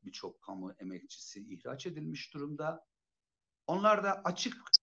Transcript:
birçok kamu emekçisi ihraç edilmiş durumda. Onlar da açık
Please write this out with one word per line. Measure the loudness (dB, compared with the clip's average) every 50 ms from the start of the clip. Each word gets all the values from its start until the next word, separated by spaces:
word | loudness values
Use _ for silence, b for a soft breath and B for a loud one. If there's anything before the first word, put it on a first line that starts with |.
| -12
birçok | -14 -12 -10 -10 -10 -10 _ -12
kamu | -10 -8 -8 -8 -8 -10 -10
emekçisi | -10 -10 -10 -10 -12 -14 -16 -14 -14 -14 -14 -14 -12 -12 -12
ihraç | -10 -8 -8 -8 -8 -6
edilmiş | -8 -8 -6 -6 -6 -6 -6 -8 -10 -8
durumda. | -8 -6 -6 -4 -4 -4 -4 -4 -6 -10 _ _ _ _ _ _ _ _ _ _ _ _ _ _ _ _
Onlar | 0 2 6 8 8 8 8 6
da | 4 2 2 2
açık | 0 0 0 -2 -2 -4 -6 2 6 6 6